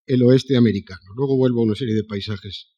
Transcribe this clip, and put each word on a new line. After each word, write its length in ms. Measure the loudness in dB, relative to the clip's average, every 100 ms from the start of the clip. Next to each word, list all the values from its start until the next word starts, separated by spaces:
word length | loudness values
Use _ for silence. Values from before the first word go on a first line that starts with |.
| -4
el 160 | 2
oeste 340 | 4 4 2 2
americano. 560 | 2 0 -6 -16 -16
Luego 220 | -6 -2 0
vuelvo 240 | 0 0
a 40 |
una 100 | 0
serie 200 | -2 -4
de 100 | -4
paisajes 640 | -4 -8 -8 -10 -12 -18 -20